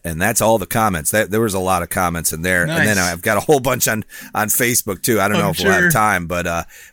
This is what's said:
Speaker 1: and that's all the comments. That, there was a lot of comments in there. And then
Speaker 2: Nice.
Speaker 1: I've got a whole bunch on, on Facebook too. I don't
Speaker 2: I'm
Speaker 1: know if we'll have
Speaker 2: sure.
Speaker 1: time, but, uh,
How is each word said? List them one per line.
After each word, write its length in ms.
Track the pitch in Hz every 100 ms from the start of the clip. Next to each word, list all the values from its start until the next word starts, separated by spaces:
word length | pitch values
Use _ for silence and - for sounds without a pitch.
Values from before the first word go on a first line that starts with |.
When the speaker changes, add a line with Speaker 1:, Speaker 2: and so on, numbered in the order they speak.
Speaker 1:
and 140 | 85 82
that's 180 | 101 117
all 160 | 110 113
the 100 | 92
comments. 420 | 117 110 92 -
That, 200 | 107 104
there 80 | 101
was 100 | 113
a 60 | 95
lot 240 | 92 92
of 80 | 85
comments 420 | 98 90 85 80
in 80 | 80
there. 200 | 90 90
And 80 | 85
then 260 | 165 139 101
Speaker 2:
Nice. 160 | 90
Speaker 1:
I've 80 | 85
got 160 | 113 101
a 40 |
whole 180 | - 147
bunch 260 | 127 127 -
on, 160 | 110 - - -
on 140 | - 107
Facebook 540 | - 123 120 - 92
too. 180 | - 107
I 60 | 98
don't 80 | 104
Speaker 2:
I'm 60 |
Speaker 1:
know 80 | 101
if 80 | -
we'll 140 | 95
have 80 | 95
Speaker 2:
sure. 80 | 175
Speaker 1:
time, 360 | 117 107 92 82
but, 180 | 87 85
uh, 160 | 85 - - -